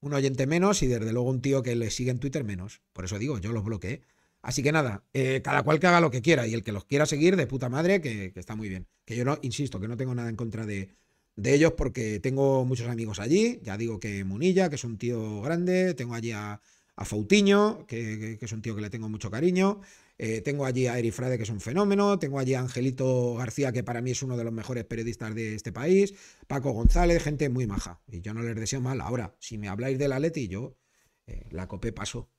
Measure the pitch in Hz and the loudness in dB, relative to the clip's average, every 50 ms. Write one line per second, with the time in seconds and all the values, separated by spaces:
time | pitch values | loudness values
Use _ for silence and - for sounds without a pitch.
0 | - 143 147 139 135 135 135 123 135 131 156 175 180 202 208 196 - 127 123 117 | -6 -2 0 2 2 2 2 2 0 2 4 4 4 4 4 4 2 2 2 0
1 | 110 113 110 123 123 127 131 131 127 139 139 135 123 123 120 117 117 107 101 - | 0 0 0 0 2 2 0 0 2 2 2 2 2 0 -2 -2 -2 -2 -2 -2
2 | 123 127 127 123 135 139 131 156 135 104 101 92 90 104 - - _ _ _ - | -2 -2 -2 -2 -2 -2 -4 -2 -4 -4 -4 -6 -8 -10 -12 -18 _ _ _ -10
3 | 90 92 104 101 107 143 147 107 87 104 117 113 101 104 113 101 - 90 123 - | -8 -6 -4 -4 -4 -4 -4 -4 -4 -2 -2 -2 -2 -2 -4 -4 -4 -6 -6 -8
4 | _ _ _ _ _ _ _ _ _ - 127 - 127 139 151 160 147 123 104 101 | _ _ _ _ _ _ _ _ _ -4 -4 0 2 2 2 2 2 0 -2 -6
5 | _ _ _ 131 131 131 131 135 131 - 139 143 - 147 156 160 156 185 175 175 | _ _ _ -2 0 0 0 -2 -2 0 0 0 2 2 2 4 6 6 6 8
6 | 165 156 110 127 110 160 165 139 120 113 113 117 101 - 107 98 - _ 139 143 | 6 4 2 0 4 4 4 4 4 0 -2 -2 -4 -4 -6 -6 -4 _ 2 2
7 | 151 147 151 139 151 175 190 185 147 - 131 131 123 123 120 139 160 175 196 202 | 2 2 2 4 4 4 6 4 2 0 -2 -4 -4 -2 -2 0 2 4 4 2
8 | 156 135 113 104 98 92 - 92 87 - 110 107 107 104 95 92 90 - _ _ | 2 -2 -6 -6 -6 -8 -10 -12 -12 -10 -8 -8 -6 -6 -6 -6 -8 -10 _ _
9 | _ _ 117 117 123 131 147 156 - 131 117 - 147 127 - 107 95 110 120 110 | _ _ -4 -2 0 0 0 0 -2 -6 -4 -2 -4 -4 -4 -6 -6 -6 -4 -4
10 | 131 127 123 120 120 117 113 110 123 113 110 110 113 107 101 98 95 95 _ _ | -4 -4 -4 -4 -4 -4 -4 -4 -6 -6 -6 -6 -6 -4 -4 -6 -6 -8 _ _
11 | _ _ _ _ _ _ _ - 101 127 139 143 160 165 165 - 147 139 - - | _ _ _ _ _ _ _ -4 2 4 6 6 6 4 4 2 -2 -2 -2 -4
12 | 113 110 107 101 - 135 131 135 139 139 135 131 127 127 131 120 117 117 123 113 | -4 -2 -4 -2 -2 -2 0 2 4 4 4 4 2 0 -2 -4 -4 -6 -4 -4
13 | 113 107 104 98 101 117 151 196 220 233 240 226 - 113 98 101 113 117 113 104 | -4 -6 -6 -6 0 2 4 4 4 4 0 -4 -8 -8 -6 -4 -4 -4 -6 -6
14 | - 107 101 98 98 95 95 104 143 185 185 185 190 175 147 131 - 120 113 101 | -6 -6 -4 -4 -4 -4 -4 0 2 2 4 4 2 2 0 -4 -6 -8 -8 -4
15 | - 120 123 113 110 107 107 104 101 139 165 175 175 180 180 185 185 185 170 - | -4 -4 -2 -2 -4 -4 -6 -4 -4 -2 -2 0 0 2 2 2 2 0 0 -4
16 | 131 120 120 117 113 117 113 104 104 104 104 104 _ _ _ _ _ _ _ - | -6 -6 -6 -6 -6 -6 -6 -6 -6 -8 -10 -12 _ _ _ _ _ _ _ -10
17 | 104 - - 107 110 98 196 208 202 196 202 202 208 214 220 - - _ - 113 | -8 -4 -4 -4 2 4 6 6 8 8 8 6 6 4 2 -2 -12 _ -8 -6
18 | 117 110 110 107 107 107 113 107 - 110 107 110 107 117 110 101 107 104 - 117 | -6 -6 -6 -6 -8 -10 -10 -10 -10 -10 -8 -8 -6 -6 -6 -6 -8 -8 -8 -8
19 | 110 107 107 107 - 110 - 113 151 180 180 180 190 196 202 202 196 - - - | -8 -8 -8 -4 0 0 2 4 4 4 6 6 6 4 4 0 -6 -20 -20 -20
20 | _ _ _ _ - 113 110 110 - 143 143 143 139 131 127 127 131 123 117 127 | _ _ _ _ -4 -2 -2 -2 -2 -2 -2 0 0 0 2 2 2 2 2 2
21 | 117 117 110 - 131 131 127 117 - 101 113 101 - 110 123 175 208 202 196 196 | 0 0 0 0 -2 -2 -2 -2 -2 -4 -6 -6 -6 -2 0 2 4 4 4 4
22 | 202 202 202 190 165 143 135 139 135 127 135 127 127 123 127 123 123 135 127 131 | 4 4 4 2 0 -2 -2 -2 0 0 0 0 0 -4 -2 0 0 0 0 0
23 | 135 131 131 123 123 120 120 113 123 110 - - 139 127 113 123 117 107 120 117 | 2 2 2 2 2 0 -2 -2 -6 -6 -2 -2 -2 0 0 -2 -4 -4 -4 -4
24 | 120 127 123 - - 131 123 120 117 117 113 113 107 - 127 120 113 - 120 113 | -2 -2 -4 -4 -4 -4 -4 -4 -4 -4 -4 -6 -6 -6 -6 -6 -6 -6 -6 -6
25 | 113 117 113 - - 110 107 110 113 110 107 104 - 120 95 107 123 156 185 190 | -4 -6 -6 -6 -8 -8 -6 -6 -6 -6 -6 -6 -8 -8 -8 -4 2 4 6 6
26 | 202 196 196 - - - - _ - _ 143 139 127 139 120 107 117 117 - 156 | 6 4 0 -12 -20 -20 -20 _ -12 _ -6 -4 -2 -2 -2 6 6 8 8 8
27 | 180 175 170 170 - 151 147 131 147 143 123 127 123 110 101 104 - 92 87 - | 6 6 6 4 4 0 0 0 0 0 2 0 0 0 -2 -4 -4 -6 -12 -16
28 | _ - 107 87 90 107 110 110 117 117 117 107 113 - - 135 123 127 135 127 | _ -14 -14 -10 -10 -8 -8 -6 -6 -6 -4 -4 -4 -4 -4 -2 -2 -2 -2 -4
29 | 73 78 120 123 92 92 _ _ - - 113 107 104 101 98 101 120 135 139 131 | -4 -4 -4 -4 -4 -6 _ _ -16 -12 -10 -8 -6 -6 -6 -4 -2 -2 -2 0
30 | 143 139 135 131 147 170 165 160 131 98 90 98 123 151 - _ _ _ _ _ | 0 0 0 0 0 0 -2 -2 -6 -4 -6 -6 -8 -10 -14 _ _ _ _ _
31 | _ _ _ _ _ - - - - - - 85 92 92 - 92 107 113 104 - | _ _ _ _ _ -12 -12 -12 -12 -10 -10 -10 -8 -8 -10 -6 -4 -6 -4 -4
32 | 98 104 - 120 101 _ _ | -8 -8 -8 -8 -10 _ _